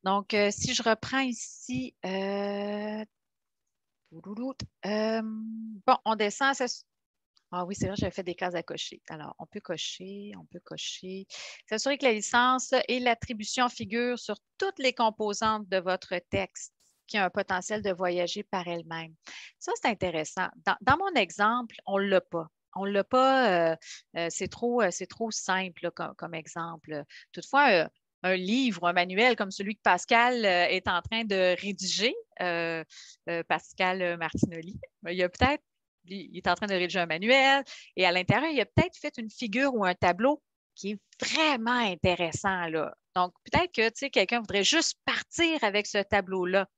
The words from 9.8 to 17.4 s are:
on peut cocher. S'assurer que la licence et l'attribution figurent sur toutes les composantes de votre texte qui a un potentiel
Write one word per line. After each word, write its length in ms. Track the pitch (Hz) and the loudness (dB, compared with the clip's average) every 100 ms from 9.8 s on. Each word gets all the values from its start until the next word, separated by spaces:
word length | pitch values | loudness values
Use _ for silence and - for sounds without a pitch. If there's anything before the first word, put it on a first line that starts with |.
| - - 185 202 202 190 | -8 -10 -14 -14 -14 -16
on 40 | 160 | -18
peut 140 | 175 | -20
cocher. 640 | - 170 - - 185 190 190 - - - _ | -14 -12 -10 -10 -12 -12 -12 -16 -16 -18 _
S'assurer 300 | 214 269 277 | -4 -2 2
que 60 | |
la 80 | 277 | 2
licence 600 | 214 202 240 254 254 - 262 - | 2 2 2 4 2 0 0 0
et 100 | 247 | 0
l'attribution 680 | 247 233 - 220 208 - 247 | 0 0 -4 -8 -6 0 0
figurent 500 | - 202 233 240 240 | -2 -6 -2 -2 -4
sur 180 | - 202 _ _ | -6 -8 _ _
toutes 200 | 381 - | -4 0
les 140 | 262 | -2
composantes 760 | 240 226 214 214 202 220 214 190 | 2 0 0 -4 0 0 0 0
de 100 | 190 | 0
votre 400 | 175 185 - 180 _ | 0 -2 -2 -6 _
texte 420 | 196 190 - - _ _ _ _ | -2 -2 -8 -18 _ _ _ _
qui 100 | 214 | 0
a 60 | 185 | 0
un 40 | |
potentiel 520 | 208 | 0